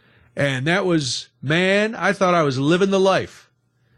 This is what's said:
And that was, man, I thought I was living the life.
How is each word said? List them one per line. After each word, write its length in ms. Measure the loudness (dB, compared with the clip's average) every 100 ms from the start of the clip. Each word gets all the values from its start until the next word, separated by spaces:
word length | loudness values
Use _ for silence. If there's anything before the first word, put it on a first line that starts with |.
| _ _ _ -4
And 300 | -4 -2 -2
that 180 | 0 0
was, 420 | 0 -2 -8 -12 _
man, 500 | -2 0 2 0 0
I 180 | -2 -2
thought 220 | 0 2
I 80 | 2
was 160 | 0 0
living 320 | 0 2 2
the 100 | 2
life. 520 | 2 0 -4 -12 _ _ _ _ _